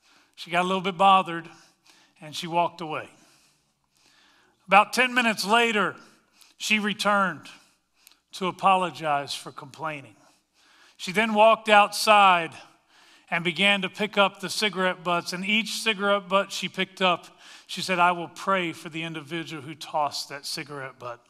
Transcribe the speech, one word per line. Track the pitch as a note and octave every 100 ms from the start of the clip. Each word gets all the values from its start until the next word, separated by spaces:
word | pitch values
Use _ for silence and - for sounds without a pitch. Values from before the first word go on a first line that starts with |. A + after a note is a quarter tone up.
| _ _ _ -
she | E3+
got | F3
a | F3+
little | F#3+
bit | F#3 F3
bothered | G3 F#3+ F3 E3+ E3 - _ _ _ _ _ _
and | D#3 C#3+
she | E3+
walked | E3+ E3+ E3+
away. | D#3+ C#3+ G2+ _ _ _ _ _ _ _ _ _ _ _ _ _ _ _ -
About | F#3+ G#3
ten | A3+ B3+
minutes | B3 A#3 G#3
later, | F#3 A3+ A#3 G#3+ F3 - - _ _ _ _ _
she | - G#3+
returned | G#3 F#3+ G3+ G3+ F#3 C#3+ - - _ _ _ _ _ _ _
to | - F3+
apologize | F3+ F3+ F#3 F3+ C#3 D#3 C#3+ C3+
for | - A#2
complaining. | - C#3+ B2 D#3 D3 B2 G2+ _ _ _ _ _ _ _ _
She | -
then | F3+ A3+
walked | G#3 A3 A3+ A3
outside | G#3 G3+ - A3 G#3 G3 F3 D#3+ - - _ _ _ _ _ _
and | E3+ E3+
began | D#3 G3+ G3+
to | F#3
pick | - G#3 G#3
up | G3 -
the | F3
cigarette | - G#3+ F#3+ F#3 E3+ E3+
butts, | F3 E3+
and | F3 F#3+
each | G#3+ A3 -
cigarette | A3 G3 G3+ G3+ F3+
butt | G3 F#3+
she | - F3+
picked | - F#3 -
up, | F#3+ E3+ - _ - - -
she | -
said, | F3+ F3+
"I | F3
will | F3 D#3+
pray | - - F#3+ E3+
for | - F3
the | D#3+
individual | E3 D#3+ C3+ E3 B2+ D#3
who | B2+
tossed | C3+ - D#3+ C#3+ - -
that | C#3+ -
cigarette | - C#3 C#3+ C3+ B2
butt | A#2+ A#2+